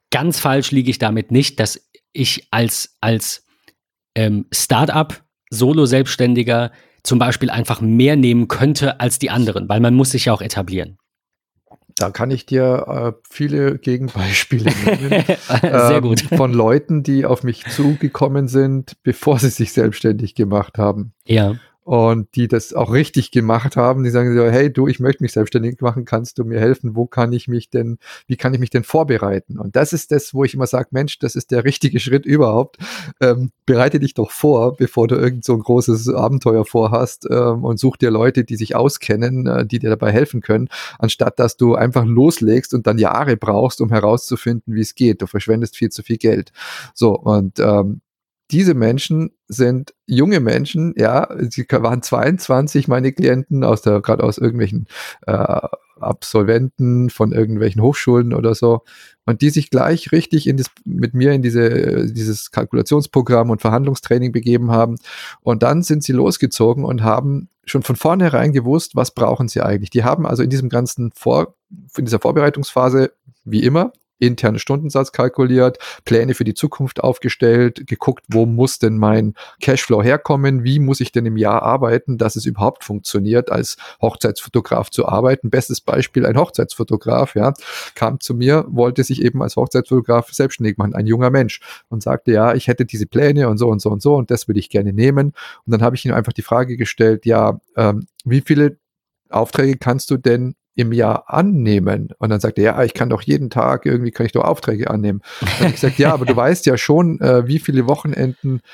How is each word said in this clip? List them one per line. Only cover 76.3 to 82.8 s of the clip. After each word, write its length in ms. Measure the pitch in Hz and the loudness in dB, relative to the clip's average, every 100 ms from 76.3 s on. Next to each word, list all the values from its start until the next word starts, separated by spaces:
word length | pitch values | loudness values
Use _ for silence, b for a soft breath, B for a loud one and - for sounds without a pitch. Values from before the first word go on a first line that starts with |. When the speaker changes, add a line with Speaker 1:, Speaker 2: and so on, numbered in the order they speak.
Speaker 2:
für 120 | 123 | 0
die 100 | 110 | -2
Zukunft 500 | - 151 - 131 - | -2 -4 -4 -6 -2
aufgestellt, 840 | 127 120 120 - 120 120 120 - - | -2 -2 -4 0 4 4 4 0 -8
geguckt, 380 | - - 123 - | -6 -2 -4 -2
wo 160 | 110 117 | 0 2
muss 320 | 117 131 - | 2 0 0
denn 180 | 113 110 | 0 2
mein 380 | 107 110 107 - B B | 2 2 0 -4 B B
Cashflow 420 | - 131 - 107 | 0 0 2 2
herkommen, 640 | 113 147 - 143 139 131 | 2 2 0 0 0 0
wie 140 | 120 147 | 0 2
muss 220 | 135 135 | 2 0
ich 120 | 123 | -2
denn 140 | 120 117 | -2 -2
im 100 | 110 | 0
Jahr 240 | 104 110 | 2 2
arbeiten, 560 | 110 135 120 117 - 117 | 0 0 2 0 0 -2
dass 180 | 113 | -2
es 120 | - - | -2 -6
überhaupt 360 | 101 113 - | -2 -2 -2